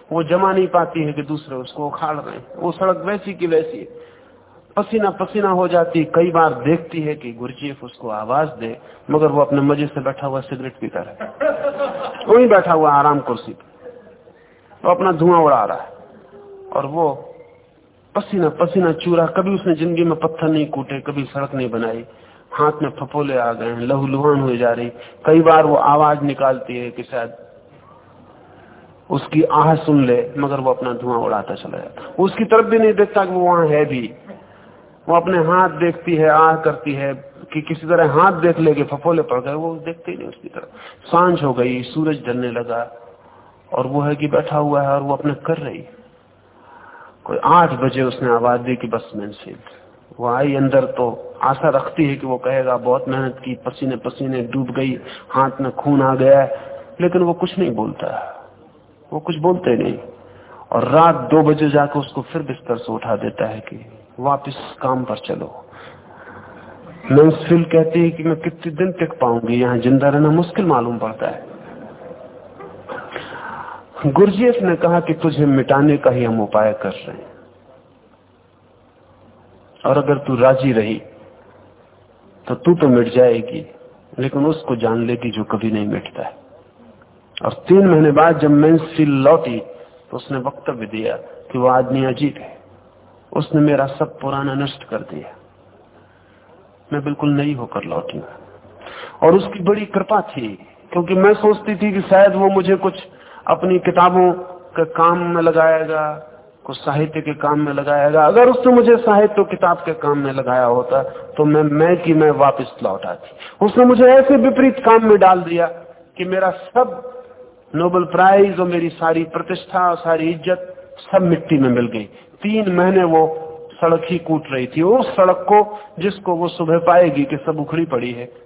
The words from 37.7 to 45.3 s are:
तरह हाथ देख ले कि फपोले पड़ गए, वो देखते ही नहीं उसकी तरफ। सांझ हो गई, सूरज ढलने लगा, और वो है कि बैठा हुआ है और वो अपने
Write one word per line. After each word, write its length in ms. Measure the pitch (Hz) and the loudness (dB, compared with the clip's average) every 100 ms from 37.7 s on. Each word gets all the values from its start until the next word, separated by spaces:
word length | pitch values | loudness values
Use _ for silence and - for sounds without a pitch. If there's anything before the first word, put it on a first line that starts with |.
| 156 160 | -8 -2
तरह 240 | 170 156 | 2 2
हाथ 200 | 147 190 | 4 2
देख 280 | 170 170 165 | 2 0 2
ले 140 | 160 | 2
कि 100 | 143 | 2
फपोले 380 | 143 139 170 165 | -2 -4 -2 -2
पड़ 200 | 151 123 | -2 -4
गए, 120 | 135 | -4
वो 220 | 151 165 160 | -6 -8 -10
देखते 360 | 165 170 - | -12 -12 -14
ही 60 | - | -14
नहीं 100 | - | -14
उसकी 220 | - - | -16 -18
तरफ। 220 | - - - - - - | -18 -18 -20 -20 -20 -2
सांझ 380 | 170 180 170 | 2 4 2
हो 100 | 143 | -2
गई, 300 | 123 123 123 | -2 -2 -4
सूरज 420 | 123 156 156 143 123 | -6 -4 -4 -4 -6
ढलने 240 | 123 123 | -6 -4
लगा, 400 | 117 120 117 120 - - - _ - _ _ - | -6 -6 -6 -8 -12 -20 -20 _ -20 _ _ -10
और 140 | - 127 | -6 -4
वो 140 | 143 | -2
है 140 | 143 143 | -2 -2
कि 120 | 147 | -2
बैठा 300 | 147 151 151 | -2 -2 -2
हुआ 240 | 147 143 | 0 0
है 80 | 139 | 0
और 120 | 139 | -2
वो 140 | 139 139 | -2 -4
अपने 180 | 147 | -4